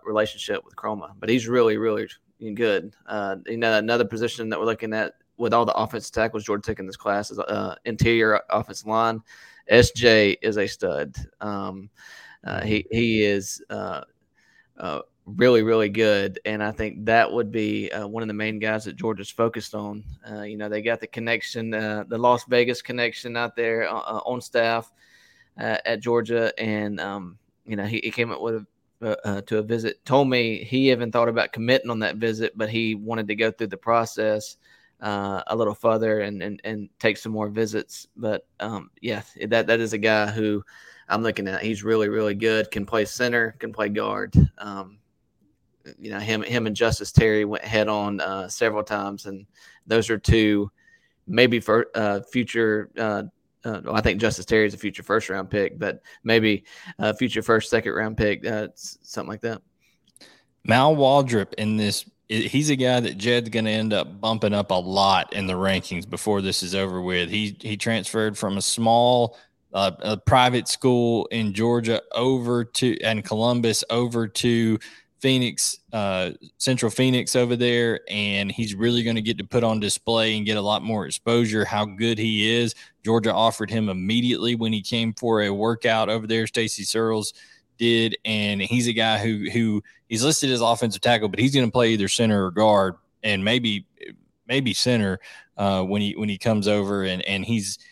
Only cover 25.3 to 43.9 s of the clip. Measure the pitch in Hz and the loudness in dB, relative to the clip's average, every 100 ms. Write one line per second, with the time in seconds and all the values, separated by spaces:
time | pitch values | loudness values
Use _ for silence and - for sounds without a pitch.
25.3 | _ _ - 113 110 - 113 120 117 110 | _ _ -8 -4 -4 -2 -4 0 0 0
26.3 | 117 113 - 110 107 104 104 101 101 90 | 0 0 -2 -4 -2 -4 -6 -8 -8 -12
27.3 | 98 _ _ - 104 104 107 113 123 117 | -18 _ _ -10 -6 -4 -4 -6 -4 -4
28.3 | 87 113 113 104 _ _ _ 110 107 107 | -4 -6 -6 -8 _ _ _ -6 -4 -4
29.3 | 101 98 110 107 117 110 - - 131 135 | -6 -2 -4 -2 -4 -4 -8 2 2 4
30.3 | 123 113 110 107 127 135 123 117 120 117 | 2 0 -4 -2 2 4 2 0 2 2
31.3 | 113 - - 113 127 120 113 104 98 113 | 2 -2 -2 2 2 2 -4 -4 -2 -4
32.3 | 110 113 104 110 113 110 107 107 113 104 | -2 -4 -4 -4 -2 -2 -4 -4 -4 -4
33.3 | 107 110 110 113 95 117 117 113 - 107 | 0 0 0 -6 -4 0 2 0 -2 0
34.3 | 107 - - _ _ _ _ 107 101 98 | 0 -4 -18 _ _ _ _ -6 -4 -2
35.3 | 98 - 113 110 104 117 113 110 107 104 | -6 -4 -2 -2 0 2 2 2 0 -2
36.3 | 101 101 101 101 107 101 _ 113 101 113 | -6 -8 -8 -10 -10 -10 _ -2 -2 -6
37.3 | 107 104 107 113 107 - - - - 113 | -4 -4 -2 -2 -2 -6 -16 -20 -8 -6
38.3 | 104 - _ 104 101 - _ 120 107 - | -6 -8 _ -8 -8 -12 _ -8 -8 -10
39.3 | - 113 117 110 113 113 110 110 107 104 | -10 0 0 2 2 0 0 2 2 0
40.3 | 110 107 104 - - - - - 107 113 | -2 -2 -2 -6 -20 -20 -20 -4 -2 -2
41.3 | 110 98 95 107 104 101 110 104 107 107 | -4 -6 -4 -4 -4 0 0 2 0 -2
42.3 | 101 110 110 107 110 98 113 101 - 123 | 0 2 2 0 -6 -2 -2 -2 -2 0
43.3 | 120 113 - 113 107 104 | 0 0 -4 -12 -4 -2